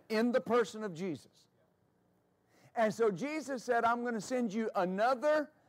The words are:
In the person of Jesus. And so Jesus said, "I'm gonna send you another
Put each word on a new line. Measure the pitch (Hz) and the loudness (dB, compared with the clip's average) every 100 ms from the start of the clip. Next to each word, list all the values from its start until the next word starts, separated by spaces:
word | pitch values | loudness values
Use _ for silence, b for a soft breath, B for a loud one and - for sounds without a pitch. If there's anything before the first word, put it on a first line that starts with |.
| - | -2
In | 220 240 | 0 2
the | 254 | 2
person | - 240 220 214 | 2 2 2 -4
of | 214 | -8
Jesus. | 156 190 139 - _ _ _ _ _ _ _ _ _ _ _ b b b - | -6 -6 -6 -10 _ _ _ _ _ _ _ _ _ _ _ b b b 0
And | 220 | 0
so | 202 226 | 2 0
Jesus | 170 277 311 269 262 | 0 -4 -4 -6 -6
said, | 240 233 226 | -2 2 2
"I'm | 240 | 0
gonna | 240 226 | -2 -4
send | - 254 233 | -4 -2 -2
you | 208 220 202 | -2 -2 0
another | 180 190 233 262 294 302 285 _ | 0 2 2 2 2 2 0 _